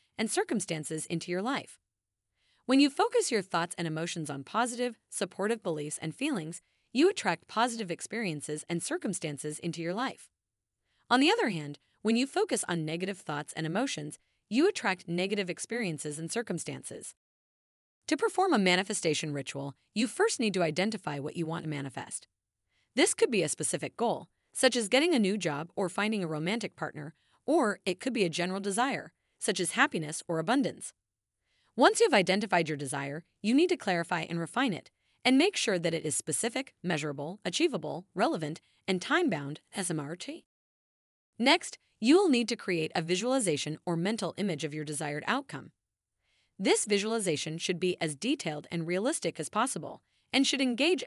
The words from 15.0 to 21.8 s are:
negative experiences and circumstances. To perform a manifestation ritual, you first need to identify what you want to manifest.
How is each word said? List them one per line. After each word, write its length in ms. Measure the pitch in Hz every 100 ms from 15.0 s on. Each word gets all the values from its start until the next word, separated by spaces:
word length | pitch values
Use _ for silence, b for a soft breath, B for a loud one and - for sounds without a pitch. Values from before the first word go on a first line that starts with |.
| -
negative 420 | 170 190 202 185
experiences 680 | 165 - 240 208 151 151 147
and 120 | 165
circumstances. 840 | 226 233 170 - 131 - - - - _ _ _ _ _ _ _ _ -
To 100 | 294
perform 360 | 453 - 381
a 60 | 262
manifestation 720 | 185 180 190 208 170 147 156
ritual, 400 | 143 143 139 139 - _ 208
you 100 | 254
first 340 | - 427 -
need 140 | 226
to 80 | 185
identify 540 | 170 160 196 214 - 143
what 200 | 139 -
you 100 | 156
want 160 | 165
to 60 | 160
manifest. 560 | 143